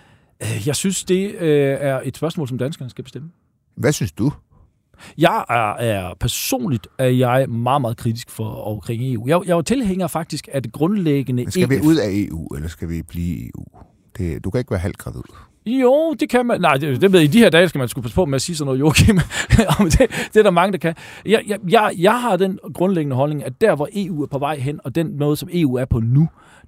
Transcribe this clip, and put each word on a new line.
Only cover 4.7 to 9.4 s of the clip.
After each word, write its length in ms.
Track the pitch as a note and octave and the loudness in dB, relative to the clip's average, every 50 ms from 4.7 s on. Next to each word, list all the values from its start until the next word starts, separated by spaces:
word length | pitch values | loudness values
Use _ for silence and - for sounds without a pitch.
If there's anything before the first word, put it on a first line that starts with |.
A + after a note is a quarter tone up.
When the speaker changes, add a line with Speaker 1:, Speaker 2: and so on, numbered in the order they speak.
| _ _ _ _ _ _ - - - - | _ _ _ _ _ _ -20 -18 -2 2
Speaker 1:
Jeg 260 | D#3+ E3+ G#3 A3+ - - | 2 2 2 0 -2 -2
er, 240 | A#2 A#2 A2+ G#2 - | 0 0 0 -2 -2
er 400 | - A#2+ A#2 G#2 F#2+ F#2 F2 F2 - | -2 -2 -2 -2 -2 -4 -8 -8 -6
personligt 680 | - A#2+ - - - - C4 B3+ B3 F#3 B2+ A2 - - _ - | -6 -4 -4 -6 -4 -4 -4 -4 -2 -2 -4 -4 -6 -8 _ -2
er 80 | C3 | 0
jeg 440 | B2+ B2+ B2 B2+ A#2+ B2 C3 C3+ - | 2 2 2 2 2 2 2 0 0
meget, 300 | A#2 A2+ A#2 B2+ C#3 D3 | -2 -4 0 0 0 0
meget 160 | B2+ A2 A2+ | 0 -2 -4
kritisk 340 | - - A#2+ A2+ A#2+ - - | -4 -4 -4 -4 -4 -8 -12
for 240 | - - A2 A2 B2 | -12 -10 -10 -10 -10
omkring 480 | B2 - G#2 G#2+ G#2 - - A#2 A2+ B2+ C3 B2+ | -10 -8 -8 -8 -8 -6 -8 -6 -4 -4 -4 -4
E 40 | G#2 | -4
U. 100 | A2+ C3 | -2 0
Jeg, 120 | D#3+ F3+ | 0 0